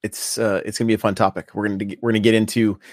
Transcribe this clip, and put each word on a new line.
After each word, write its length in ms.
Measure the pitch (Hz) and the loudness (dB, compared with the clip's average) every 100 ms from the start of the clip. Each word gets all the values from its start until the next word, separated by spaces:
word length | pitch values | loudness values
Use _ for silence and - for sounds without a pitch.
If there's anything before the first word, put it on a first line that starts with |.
it's, 380 | 104 - - - | -8 -8 -8 -2
uh, 220 | 113 98 - | 0 0 -4
it's 140 | - | -4
gonna 80 | 113 | 0
be 80 | 110 | 2
a 20 | |
fun 160 | 107 | 0
topic. 380 | 98 101 - - | 2 0 0 -10
We're 140 | - 104 | -6 -4
gonna, 260 | 98 101 - | -4 -6 -6
we're 100 | 117 | 0
gonna 80 | 110 | 2
get 140 | 107 | 4
into 460 | 110 107 - 110 95 - | 4 2 2 0 0 -10